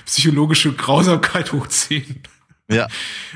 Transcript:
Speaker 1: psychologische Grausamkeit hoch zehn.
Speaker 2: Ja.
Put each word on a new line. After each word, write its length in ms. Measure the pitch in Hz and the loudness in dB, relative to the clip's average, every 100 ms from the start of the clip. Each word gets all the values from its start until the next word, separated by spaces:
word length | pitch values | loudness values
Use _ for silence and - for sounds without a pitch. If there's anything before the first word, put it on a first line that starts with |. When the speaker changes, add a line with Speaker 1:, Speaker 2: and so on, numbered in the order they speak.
| - | -4
Speaker 1:
psychologische 680 | - 160 147 156 160 151 | 0 2 4 2 2 2
Grausamkeit 800 | 135 - 143 185 160 - 185 151 | 0 2 4 4 4 2 0 -2
hoch 140 | 143 - | -4 -2
zehn. 540 | - - 151 - 127 - _ _ _ - | -2 -2 -4 -6 -14 -18 _ _ _ -2
Speaker 2:
Ja. 180 | 113 - - - - - | 0 0 -6 -10 -12 -14